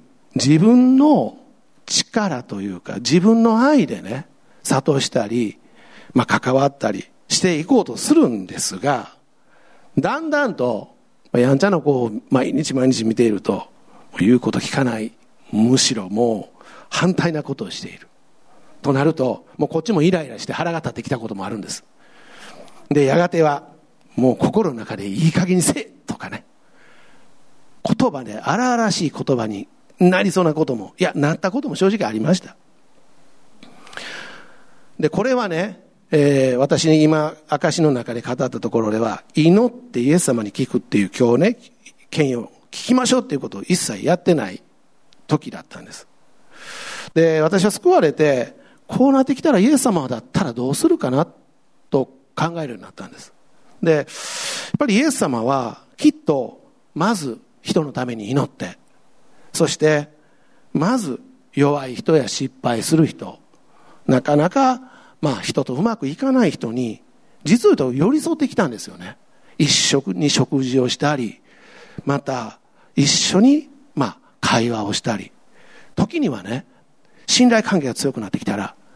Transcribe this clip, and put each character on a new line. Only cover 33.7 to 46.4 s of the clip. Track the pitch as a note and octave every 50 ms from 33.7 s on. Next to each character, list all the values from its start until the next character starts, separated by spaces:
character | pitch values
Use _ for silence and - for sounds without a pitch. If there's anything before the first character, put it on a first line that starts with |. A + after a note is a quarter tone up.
| - - - - - - - - - - - - - - - - - - - - - - - - - -
で、 | D#3 D3+
こ | - F3+
れ | G#3+ C4 B3+
は | B3 A3+ F#3+
ね、 | E3 D#3+ F#3+ G#3+ F#3 - - _ _ _ _ -
え | D#3+ D3+ C#3+ C#3+ C#3 C3+ C3 C3 B2
ー、 |
私 | B2 C#3 C#3 E3+ C3 -
に | D#3+ D#3 D#3
今、 | D3+ D#3 D#3 D#3 D3+ D#3 D3 - _ -
証 | D3 C#3+ - D#3 - F3
の | D#3+ D3+
中 | C3 A#2+ A2+ - A2+
で | A#2
語 | - A#2+
っ | B2
た | C3 C3+ B2
と | - A2+ - A2+
こ | - A#2
ろ | A2+ G#2+
で | G#2+ A2
は、 | A#2 A2+ - - - - -
祈 | - D3+ E3 F#3 G#3 B3
っ | A#3
て | - - - - - B2
イ | A#2+ C#3
エ | D#3+ F3+
ス | -
様 | C#3+ B2 A#2
に | G#2 G2+
聞 | - - C3 -
く | - A2+
っ |
て | - - - G#2
い | G2
う、 | F#2 -
今 | - B2 A#2 A#2+
日 | B2
ね、 | E3+ A3+ A#3+ - - - _ _ - - - _ _ _
権 | - D#3+ D3 C3+
威 | B2+
を | A#2 G#2+ - - _ _ _
聞 | - - - -
き | B3+
ま | B3+ B3+
し | - B3
ょ | B3+
う |
っ | -
て | - D3+
い | C3
う |
こ | B2+ A2
と | - G2
を |
一 | - - F#3
切 | - - - A2 - G#2+
や | C#3 F3+
っ | -
て | - F#3+ E3+
な | C#3+ G#2+ F#2
い | G2+ - _ _ _ _ _ _ _ _ _ _ - - -
時 | - D3+ D3+ - B2+
だ | - -
っ | - -
た | - -
ん | -
で | -
す。 | - - - _ _ _ _ _ _ _